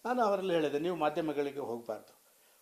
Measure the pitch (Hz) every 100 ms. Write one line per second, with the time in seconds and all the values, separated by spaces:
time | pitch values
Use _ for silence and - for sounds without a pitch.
0 | 226 247 214 202 190 170 147 143 170 170
1 | 151 151 160 143 143 139 110 117 113 104
2 | - - _ _ _ _